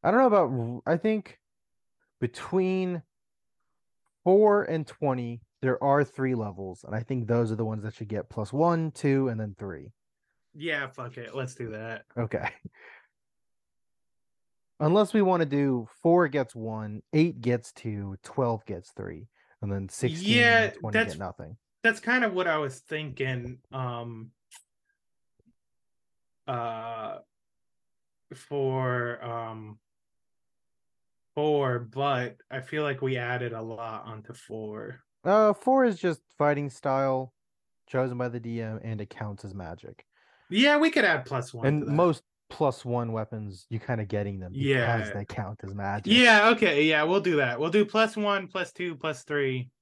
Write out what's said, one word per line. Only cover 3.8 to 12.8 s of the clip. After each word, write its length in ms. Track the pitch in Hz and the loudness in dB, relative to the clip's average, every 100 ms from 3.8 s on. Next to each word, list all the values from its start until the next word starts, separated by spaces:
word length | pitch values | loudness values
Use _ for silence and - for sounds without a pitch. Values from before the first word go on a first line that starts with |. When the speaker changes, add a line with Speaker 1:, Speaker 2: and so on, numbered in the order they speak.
| _ _ _ _ | _ _ _ _
Speaker 1:
four 400 | 175 196 214 208 | 4 6 8 6
and 200 | - 160 151 | 2 -4 -6
twenty, 560 | - 147 127 120 120 _ _ | -4 -2 -2 -4 -10 _ _
there 200 | 131 127 | -2 0
are 200 | 139 139 | 4 4
three 320 | 143 - 131 | 2 0 -2
levels, 480 | 123 104 92 95 90 | 0 -4 -8 -10 -12
and 120 | - | -6
I 80 | 107 | -6
think 240 | 113 131 113 | -4 -6 0
those 240 | 120 117 | 2 2
are 40 | 110 | 0
the 80 | |
ones 200 | 110 107 | -4 -4
that 100 | 107 | -8
should 140 | - 107 | -10 -8
get 200 | 104 - | -6 -6
plus 240 | - 104 | -8 -4
one, 380 | 135 165 170 160 | 0 2 2 -2
two, 380 | - 147 135 135 | -2 2 2 2
and 100 | 113 | -2
then 160 | 107 95 | -6 -8
three. 360 | 101 78 69 _ _ _ _ _ _ | -10 -10 -14 _ _ _ _ _ _
Speaker 2:
Yeah, 340 | 151 165 147 135 | -10 -6 -4 -6
fuck 280 | 131 120 123 | -8 -12 -12
it. 180 | 117 | -10
Let's 200 | 135 127 | -8 -8
do 160 | - 117 | -8 -10
that. 340 | 107 113 113 - - | -8 -10 -12 -12 -6
Speaker 1:
Okay. 320 | 113 - - - - _ | -4 -4 -6 -10 -20 _